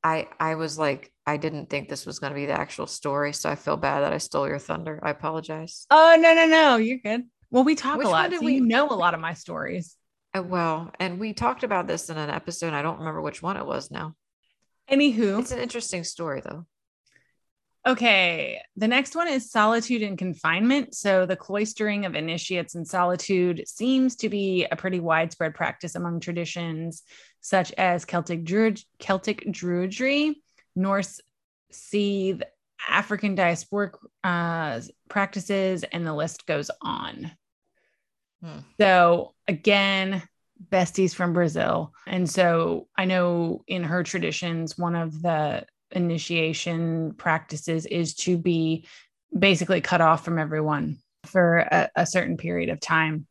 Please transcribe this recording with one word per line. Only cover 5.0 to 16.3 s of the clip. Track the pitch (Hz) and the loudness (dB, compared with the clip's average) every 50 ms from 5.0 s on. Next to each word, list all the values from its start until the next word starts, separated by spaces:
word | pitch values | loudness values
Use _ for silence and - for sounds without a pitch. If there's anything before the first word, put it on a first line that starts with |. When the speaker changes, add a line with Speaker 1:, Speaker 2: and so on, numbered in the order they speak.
| - | -6
Speaker 1:
I | 151 | -6
apologize. | 143 - - 156 160 160 156 - 156 156 160 175 - - - _ | -6 -4 -6 -6 -6 -6 -8 -8 -10 -10 -10 -14 -14 -18 2 _
Speaker 2:
Oh, | 277 311 320 330 330 | 8 10 12 12 10
no, | 330 330 330 330 | 10 10 8 8
no, | 330 330 | 8 6
no. | 320 320 320 311 285 254 | 6 6 6 8 6 6
You're | 226 220 226 254 254 | 4 4 0 -2 -4
good. | - 208 220 240 247 _ _ _ _ _ | -4 -4 -4 -4 -6 _ _ _ _ _
Well, | - 247 262 | 4 4 4
we | 302 311 | 4 2
talk | 302 - 262 294 | 2 0 -4 -2
Speaker 1:
Which | 240 285 | 0 2
Speaker 2:
a | 208 | 2
Speaker 1:
one | 170 160 | 4 4
Speaker 2:
lot, | - - | 2 2
Speaker 1:
did | 359 339 | 0 0
Speaker 2:
so | 269 | 2
Speaker 1:
we | 247 262 | 2 4
Speaker 2:
you | 269 247 | 4 4
know | 226 226 262 294 | 4 6 4 4
a | 294 240 | 2 2
lot | 190 170 175 165 | 2 2 2 2
of | 160 | 0
my | 160 165 165 | -4 -6 -8
stories. | - - - 165 156 151 - 180 180 165 - - _ _ _ _ _ _ _ - | -8 -10 -10 -8 -6 -6 -4 -6 -6 -8 -10 -16 _ _ _ _ _ _ _ -8
Speaker 1:
Uh, | 190 180 | -6 -4
well, | 180 185 180 170 165 160 160 170 165 - | -2 -2 0 0 0 -2 -2 -6 -10 -6
and | - 185 185 175 180 | -6 -6 -4 -4 -6
we | 214 220 202 | -6 -8 -6
talked | - 233 240 254 247 254 | -2 -2 -2 0 -2 -2
about | 226 208 180 175 | -2 0 -2 0
this | - 165 165 - - | -2 -4 -6 -6 -8
in | 160 | -6
an | 156 151 147 | -6 -4 -4
episode. | 147 165 - - 170 - 170 165 156 | -6 -6 -6 -8 -8 -6 -6 -4 -4
I | 143 143 | -2 -2
don't | 160 165 - | -4 -4 -4
remember | 160 160 156 160 | -8 -8 -6 -6
which | 151 147 - - | -6 -8 -8 -6
one | 165 175 196 | -6 -6 -6
it | - - | -6 -6
was | 143 139 135 139 - | -6 -6 -6 -6 -8
now. | 143 - 151 160 156 _ _ _ _ _ _ _ _ _ _ _ _ _ _ - | -10 -8 -8 -10 -12 _ _ _ _ _ _ _ _ _ _ _ _ _ _ 0
Speaker 2:
Anywho. | 277 277 294 285 226 214 233 196 196 220 | 2 4 4 4 4 2 0 2 0 0
Speaker 1:
It's | 254 - | -2 -4
an | 254 240 | -4 -6
interesting | 247 240 - 240 226 - - 175 165 | -6 -6 -6 -8 -8 -6 -8 -8 -8
story, | 170 - - 170 156 | -8 -8 -8 -6 -6